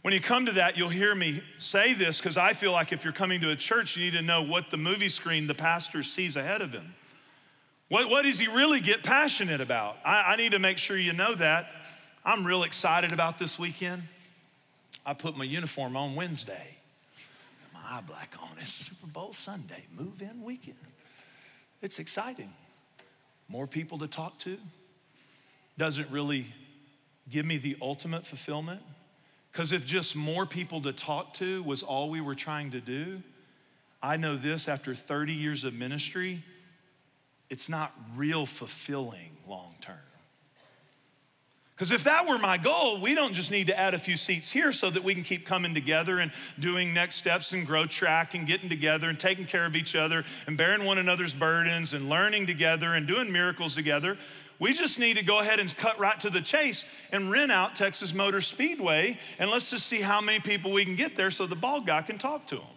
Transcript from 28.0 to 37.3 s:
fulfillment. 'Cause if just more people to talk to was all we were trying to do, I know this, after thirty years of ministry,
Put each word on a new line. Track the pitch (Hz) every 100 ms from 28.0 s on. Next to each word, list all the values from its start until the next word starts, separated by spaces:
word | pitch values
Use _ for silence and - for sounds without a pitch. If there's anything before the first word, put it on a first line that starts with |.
| 165 165 170
fulfillment. | 143 - 147 156 190 - - _ _ _ _ _
'Cause | - 160
if | 175
just | 131 180 160
more | 151 151 170 190
people | 175 170 165
to | 139
talk | 127 - 151 -
to | - 185 190
was | 160 131
all | 135 135 151
we | 160
were | 143
trying | 139 - 151 143
to | 127
do, | 120 135 170 190 - _ _ _ _ _ _ _
I | 135 160
know | 160
this, | 139 143 160 156
after | 139 135
thirty | 123 - 143 151
years | 156 151 143
of | 127
ministry, | 117 127 147 - 185 185 175 - - - _ _ _ _ _ _